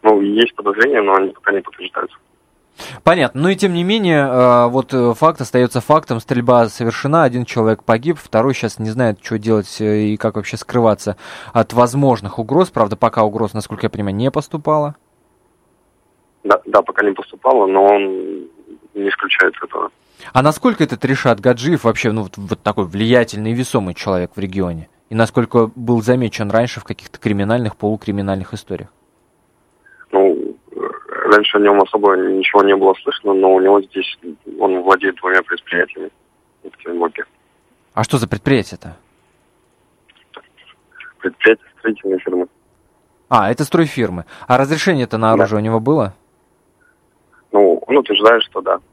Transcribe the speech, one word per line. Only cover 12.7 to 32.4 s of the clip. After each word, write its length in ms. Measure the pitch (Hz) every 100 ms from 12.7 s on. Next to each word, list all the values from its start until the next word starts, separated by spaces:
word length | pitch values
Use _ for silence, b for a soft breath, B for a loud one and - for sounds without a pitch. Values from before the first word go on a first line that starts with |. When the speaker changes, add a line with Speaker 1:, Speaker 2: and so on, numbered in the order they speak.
Speaker 2:
Правда, 260 | - 107 101
пока 260 | 113 117
угроз, 300 | 107 107 107
насколько 320 | 110 - 107 107
я 40 |
понимаю, 280 | - 101 98
не 120 | 127
поступало. 680 | 151 - 156 147 151 147 147 _ _ _ _ _ _ _ _ _ _ _ _ _ _
Speaker 1:
Да, 160 | 104 98 -
да, 160 | 101
пока 240 | - - 104
не 80 |
поступало, 520 | 95 - - 131 131 95
но 200 | 95 98
он 180 | 101 98 92 82 85 - _ - - _
не 140 | 104 98
исключает 460 | - 90 - 92 -
этого. 260 | - 85 87 _ B B B
Speaker 2:
А 80 | 127
насколько 420 | 143 156 254 220
этот 200 | 151 120 131
Решат 340 | 135 127 110
Гаджиев 440 | 127 117 131 165
вообще, 280 | 117 107 123
ну, 120 | 110
вот, 140 | 95 -
вот 240 | 98 -
такой 240 | - 104 92
влиятельный 680 | 98 110 123 117 104 110
и 20 |
весомый 400 | 117 127 123 95
человек 380 | 85 - 92 90 -
в 40 |
регионе? 500 | 95 95 90 82 78 _ _
И 60 | 110
насколько 540 | 110 - 113 120 113 127
был 260 | 117 117
замечен 480 | 110 127 117 - 104
раньше 300 | 110 120 -
в 40 |
каких-то 360 | - - - -
криминальных, 560 | 113 101 98 120 113 -
полукриминальных 760 | 104 107 - 101 98 98 92
историях? 340 | 101 - 92 - _ _ _ _ _ _ _ _ _ b b -
Speaker 1:
Ну, 440 | 95 95 73 - - _ - - - - - -
раньше 260 | 104 104 104
о 20 |
нем 220 | 101 101
особо 340 | 95 107 101 92
ничего 480 | 92 95